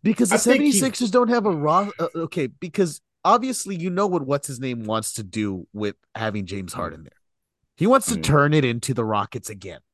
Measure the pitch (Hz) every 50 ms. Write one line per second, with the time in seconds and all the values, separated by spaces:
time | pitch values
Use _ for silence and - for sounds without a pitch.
0 | - 196 220 - 240 190 - 262 - 233 254 269 294 294 262 202 269 269 208 -
1 | 247 220 185 247 247 226 240 240 202 214 180 151 147 151 160 185 208 202 202 -
2 | 170 - _ 165 165 156 - 175 143 123 - _ - 175 143 - 190 165 147 -
3 | _ _ _ _ _ 175 208 240 226 262 247 - - 190 196 175 165 185 180 180
4 | 202 202 180 170 143 131 143 143 - - 135 120 131 131 123 120 110 107 110 110
5 | 107 - - - 110 92 - 110 107 101 98 92 - _ _ 104 107 101 98 _
6 | _ _ _ - 110 110 104 107 98 87 101 98 95 87 - - 92 85 80 80
7 | 80 - _ _ _ _ _ _ _ _ _ _ _ _ _ _ 156 214 254 262
8 | 202 - 233 123 80 117 143 147 143 147 151 156 135 123 117 120 - - 131 120
9 | 117 110 107 104 101 - - 120 - - 113 98 90 98 85 - _ _